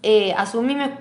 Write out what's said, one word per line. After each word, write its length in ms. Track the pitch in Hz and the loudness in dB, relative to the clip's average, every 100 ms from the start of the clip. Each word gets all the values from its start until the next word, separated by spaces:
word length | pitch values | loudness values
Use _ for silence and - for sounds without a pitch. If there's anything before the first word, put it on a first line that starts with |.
Eh, 320 | 214 214 196 - | 2 2 2 -2
asumimos 540 | 196 226 254 285 277 - | -2 -2 -2 -2 -4 -6